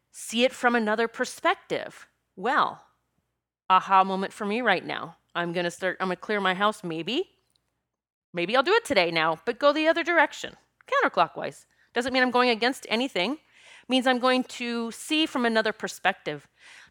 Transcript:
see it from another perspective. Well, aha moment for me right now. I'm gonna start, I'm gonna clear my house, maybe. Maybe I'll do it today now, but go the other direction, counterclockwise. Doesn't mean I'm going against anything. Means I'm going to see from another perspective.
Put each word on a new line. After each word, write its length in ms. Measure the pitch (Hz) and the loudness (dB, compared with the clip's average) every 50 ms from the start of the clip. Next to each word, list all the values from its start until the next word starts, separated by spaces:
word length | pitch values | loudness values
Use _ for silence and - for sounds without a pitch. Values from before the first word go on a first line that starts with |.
| _ _ | _ _
see 320 | - - - - - 233 247 | -20 -16 -12 -6 -2 2 2
it 80 | 262 | 0
from 240 | 262 - - 247 240 | 0 2 0 2 2
another 320 | 240 220 208 214 220 233 226 | 2 0 0 0 0 -2 -2
perspective. 1000 | - - 254 - - - - 330 - - - - 170 127 - - - - - - _ _ _ _ _ | -2 -4 -6 -6 -6 -4 -2 -2 -2 -2 -4 -6 -6 -6 -6 -8 -14 -18 -20 -20 _ _ _ _ _
Well, 480 | - 185 240 277 269 170 - - - - _ _ _ _ _ _ _ _ _ _ _ _ _ _ _ _ - | -8 -4 -2 0 0 0 0 -2 -8 -18 _ _ _ _ _ _ _ _ _ _ _ _ _ _ _ _ 2
aha 340 | 185 185 180 190 196 190 190 | 2 2 4 4 4 4 4
moment 300 | 190 190 190 196 185 - | 4 2 -4 -4 -6 -6
for 120 | - 220 | -6 -6
me 160 | 202 208 233 | -4 -4 0
right 220 | 254 220 190 160 - | 2 2 2 0 0
now. 340 | 143 - - 120 156 - _ _ _ - | -6 -8 -8 -10 -12 -16 _ _ _ -6
I'm 180 | 170 170 175 170 | -6 -4 -4 -2
gonna 180 | 180 175 175 | -2 -4 -4
start, 260 | 170 - 190 185 165 - | -4 -4 -4 -4 -4 -2
I'm 80 | 185 185 | -4 -4
gonna 80 | 180 | -4
clear 260 | - - - 214 208 | -6 -6 -4 -4 0
my 140 | 202 185 185 | 0 0 0
house, 280 | 185 208 208 214 - - | 2 0 0 0 -2 -6
maybe. 460 | 175 160 160 165 175 233 311 370 - _ _ _ _ _ _ _ _ _ _ _ _ _ _ _ _ _ _ _ _ - | -8 -8 -8 -6 -4 -4 -4 -6 -6 _ _ _ _ _ _ _ _ _ _ _ _ _ _ _ _ _ _ _ _ -8
Maybe 240 | 175 175 175 226 262 | -6 -4 0 2 2
I'll 60 | 269 | 2
do 100 | - 427 | 4 2
it 100 | 466 466 | 2 2
today 280 | - 277 190 175 170 | 2 2 2 2 2
now, 280 | 165 165 156 165 160 - - | 2 0 2 0 0 -2 -4
but 140 | - 247 - | -6 -4 2
go 120 | 285 285 | 2 2
the 160 | 294 311 311 320 | 4 4 2 2
other 160 | 330 339 311 | 2 2 0
direction, 540 | 320 339 339 294 - - - - - - - _ _ _ _ _ - | 0 4 4 4 2 0 -6 -14 -14 -14 -18 _ _ _ _ _ -2
counterclockwise. 800 | 508 554 466 269 - 190 170 151 - 160 160 151 151 - - _ _ _ _ _ - | 0 2 2 2 2 2 0 0 -2 -8 -10 -10 -10 -12 -18 _ _ _ _ _ -4
Doesn't 180 | 240 247 269 | -4 -2 0
mean 120 | 247 262 254 | 2 2 2
I'm 80 | 254 | 4
going 180 | 233 247 247 247 | 4 4 4 2
against 380 | 233 208 226 247 269 - - - | 2 2 2 0 -2 -2 -6 -4
anything. 480 | 214 226 254 277 - 185 175 214 285 - _ _ _ _ - - - - - - | -2 -2 -2 -2 -2 -2 -2 -2 -4 -6 _ _ _ _ -20 -20 -20 -16 -6 0
Means 200 | 247 262 233 262 | 0 2 2 2
I'm 120 | 254 247 | 2 2
going 240 | 220 254 254 254 254 | 2 2 2 2 0
to 460 | - - - 247 240 233 233 233 226 | -2 -6 -8 -6 -4 -4 -4 -4 -6
see 340 | 202 - - - 311 311 311 | -8 -10 -6 -2 0 0 0
from 200 | 311 - 277 240 | 0 0 0 0
another 260 | 233 226 220 220 220 | 2 2 2 0 0
perspective. 760 | 208 - - 190 - - - 185 196 - - - 151 147 - _ _ _ - - - - - - | -2 -4 -8 -10 -6 -2 -2 -2 -2 -2 -4 -8 -8 -10 -10 _ _ _ -20 -20 -20 -20 -20 -16